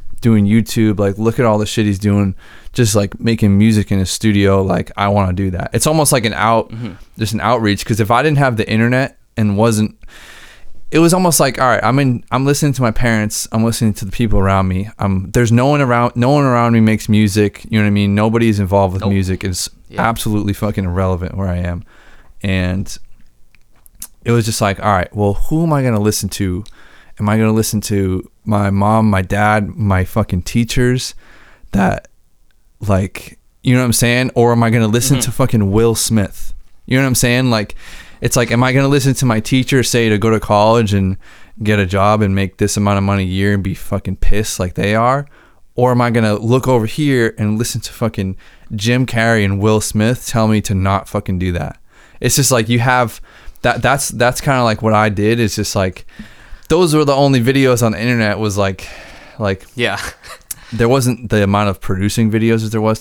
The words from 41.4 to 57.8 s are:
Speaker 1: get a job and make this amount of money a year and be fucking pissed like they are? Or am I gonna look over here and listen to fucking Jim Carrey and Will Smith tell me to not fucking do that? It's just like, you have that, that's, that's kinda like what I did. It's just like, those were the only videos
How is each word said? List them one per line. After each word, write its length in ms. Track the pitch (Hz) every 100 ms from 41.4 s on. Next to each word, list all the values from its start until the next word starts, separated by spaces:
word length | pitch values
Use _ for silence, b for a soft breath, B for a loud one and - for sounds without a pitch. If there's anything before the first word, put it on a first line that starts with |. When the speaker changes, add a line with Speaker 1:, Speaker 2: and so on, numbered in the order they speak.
| B -
Speaker 1:
get 160 | 107 104
a 80 | 92
job 340 | 98 101 107
and 120 | 104
make 220 | 95 95 -
this 200 | 101 -
amount 220 | 101 101
of 60 |
money 180 | 98 98
a 40 | 92
year 280 | 95 101
and 80 | 101
be 120 | 95
fucking 420 | - - 107 - 95
pissed 420 | - 104 107 -
like 160 | 90
they 200 | - 98
are? 320 | 110 120 139 143 b b b -
Or 160 | - 123
am 100 | 123
I 100 | 120
gonna 240 | 117 107
look 320 | 104 113 127 127
over 180 | 123 107
here 480 | 127 147 131 113 -
and 200 | 107 107
listen 220 | 120 117
to 100 | -
fucking 440 | - 113 113 95 92 b b b
Jim 320 | 107 110 123 127
Carrey 380 | 120 113 113
and 160 | 98 98
Will 200 | 107 107
Smith 460 | - 107 110 123 -
tell 220 | 113 110
me 120 | 107
to 120 | -
not 340 | 95 95 98 -
fucking 300 | 104 104 92
do 140 | 92
that? 260 | 87 - - b b b b
It's 160 | 123 -
just 140 | 123
like, 180 | 127 110
you 100 | 120
have 400 | 123 127 117 - B B B B
that, 200 | 123 120
that's, 260 | 120 139 -
that's 300 | 113 120 127
kinda 220 | 147 131
like 200 | 117 107
what 100 | 110
I 140 | 107 110
did. 320 | 101 107 117
It's 160 | 110 -
just 180 | 101
like, 320 | 104 95 - - B B B B B -
those 260 | 160 175
were 100 | 151
the 100 | 143
only 260 | 139 143 131
videos 420 | 117 135 131 120